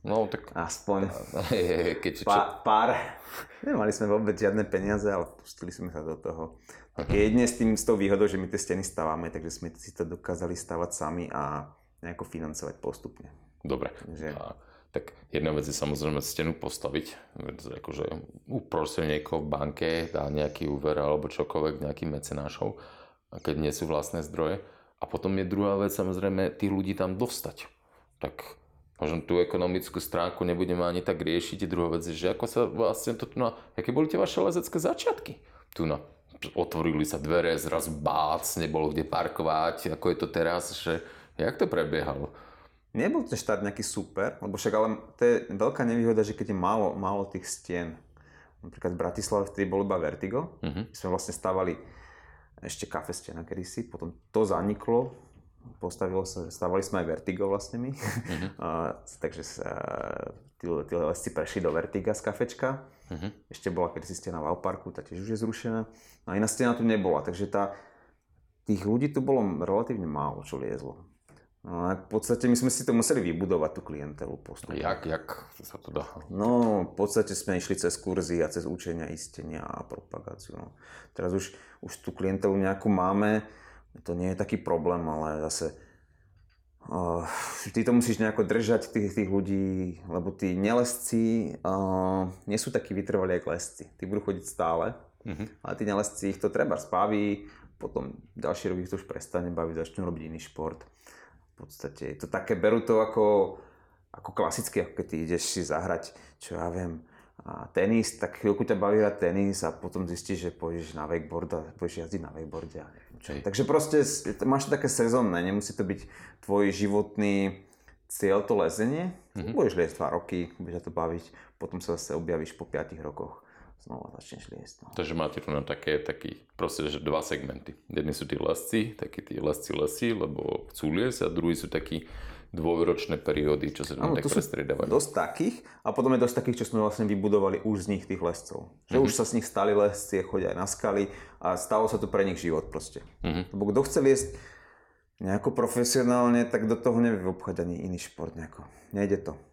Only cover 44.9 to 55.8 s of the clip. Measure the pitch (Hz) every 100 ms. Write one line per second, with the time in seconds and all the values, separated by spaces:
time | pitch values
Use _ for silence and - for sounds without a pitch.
44.9 | 110 - - 120 117 - 98 113 135 120
45.9 | 117 117 110 107 107 101 95 90 110 98
46.9 | 95 95 101 98 92 - - - 87 82
47.9 | 82 - - - - - _ 82 - 92
48.9 | 90 87 110 101 101 98 - 98 95 101
49.9 | 95 78 73 95 120 175 - 82 73 113
50.9 | - 92 90 - - 95 92 90 82 -
51.9 | - - - - - _ - - - -
52.9 | 82 - 87 - 82 82 90 90 - 117
53.9 | - 82 - _ 110 107 82 98 104 -
54.9 | 117 131 - - - - _ - -